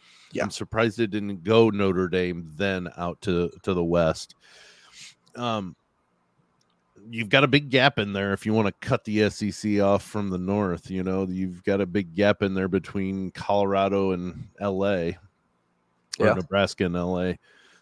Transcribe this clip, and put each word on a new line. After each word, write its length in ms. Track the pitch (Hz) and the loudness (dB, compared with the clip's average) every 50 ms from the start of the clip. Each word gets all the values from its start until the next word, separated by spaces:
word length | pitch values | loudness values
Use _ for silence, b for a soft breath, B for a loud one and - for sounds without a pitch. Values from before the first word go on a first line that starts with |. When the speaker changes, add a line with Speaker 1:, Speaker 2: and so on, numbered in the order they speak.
| b b b b b b b | b b b b b b b
Speaker 1:
Yeah. 120 | - - | -4 -4
Speaker 2:
I'm 60 | 104 | -4
surprised 480 | - - 104 - - 110 113 117 101 117 | -4 -8 -10 -4 0 2 2 2 2 0
it 140 | 117 104 92 | -2 -2 -2
didn't 320 | 107 101 101 101 87 80 | -4 -4 -6 -8 -8 0
go 260 | 98 110 113 117 113 | 4 6 8 8 6
Notre 380 | 101 101 101 95 92 90 92 87 | 6 2 2 2 2 2 0 0
Dame, 420 | 85 92 90 90 87 87 85 80 76 | 0 0 0 0 -2 -6 -10 -12 -6
then 320 | 76 101 98 95 92 90 87 - | -2 -2 0 0 -2 -4 -8 -8
out 240 | - 87 87 85 _ - | -6 -6 -6 -6 _ -4
to, 280 | 104 90 85 87 82 - - - | 0 0 0 0 -2 -4 -8 -4
to 120 | - 95 | -2 0
the 100 | 87 85 | 0 0
West. 500 | 82 85 85 82 80 80 - - - - B B B B B B B B B B B B B B B B _ _ _ - | 2 4 4 4 4 2 -2 -6 -16 -18 B B B B B B B B B B B B B B B B _ _ _ -12
Um, 400 | 120 120 120 110 107 98 90 - _ _ _ _ _ _ _ _ _ _ _ _ _ _ _ _ _ _ _ _ _ _ _ _ - 101 117 | -6 -4 -4 -2 -4 -4 -8 -12 _ _ _ _ _ _ _ _ _ _ _ _ _ _ _ _ _ _ _ _ _ _ _ _ -20 -18 -12
you've 180 | 117 113 117 98 | -6 -6 -2 4
got 160 | 139 135 139 | 4 6 6
a 40 | 135 | 6
big 220 | 120 147 147 135 | 4 2 2 4
gap 280 | 117 131 127 139 - - | 2 4 4 4 4 2
in 140 | 104 101 98 | -2 -2 0
there 200 | 98 98 101 98 | -2 0 0 -2
if 140 | - - | -2 0
you 60 | 110 107 | 0 2
wanna 200 | 110 107 98 - - | 2 2 0 -2 -4
cut 240 | - - 131 113 - | -4 -2 -2 -2 -2
the 180 | 107 104 107 107 | -2 2 2 2
S 200 | 101 - - 107 | 2 2 0 -4
E 80 | 101 | -4
C 300 | 92 - - 107 104 101 | -4 -2 -2 0 2 4
off 220 | 101 98 101 98 - | 4 4 4 2 0
from 280 | - - 107 101 98 | -2 -8 -6 -6 -4
the 80 | 92 90 | -4 -4
North. 520 | 90 95 101 104 104 92 87 87 - - | -4 -2 -2 0 0 -2 -4 -6 -8 -8
You 120 | 92 92 90 | -6 -6 -4
know, 240 | 92 92 95 98 92 | -2 -2 -2 -2 -4
you've 340 | 90 95 95 92 87 90 - | -4 -6 -6 -6 -8 -6 -2
got 160 | 101 98 98 | -2 0 0
a 60 | 98 | 0
big 280 | 90 85 104 95 85 80 | -2 -2 -4 -4 -4 -2
gap 280 | 90 101 101 101 - 107 | 0 2 2 2 2 0
in 120 | 98 95 | -2 -2
there 120 | 95 95 92 | -2 -2 0
between 600 | 87 95 - - - 101 95 95 98 98 95 90 - | -2 -2 -4 -4 -6 -6 -4 -4 -4 -6 -6 -8 -10
Colorado 800 | - - - 101 101 101 98 98 98 98 98 98 98 95 95 92 | -10 -4 -2 0 2 2 2 2 2 2 2 2 0 0 0 -2
and 360 | 87 90 90 85 - - - _ - | -2 -4 -8 -8 -10 -14 -16 _ -6
L 240 | 101 101 95 95 98 | -6 -4 -2 -2 -2
A, 300 | 101 101 90 85 85 87 - _ - _ _ _ _ _ _ _ _ _ _ _ _ _ _ _ - - - | 0 0 0 -2 -4 -6 -8 _ -20 _ _ _ _ _ _ _ _ _ _ _ _ _ _ _ -16 -6 0
or 80 | - | 2
Speaker 1:
Yeah. 80 | 107 113 | 2 2
Speaker 2:
Nebraska 520 | 95 87 - 98 101 98 92 - - 98 | 0 -2 -2 0 0 0 0 0 -2 -2
and 100 | 87 85 | -2 -2
L 240 | 87 87 90 92 87 | -2 -2 -2 -2 -2
A, 180 | 90 90 87 - b b b b b b b b | -2 -2 -4 -6 b b b b b b b b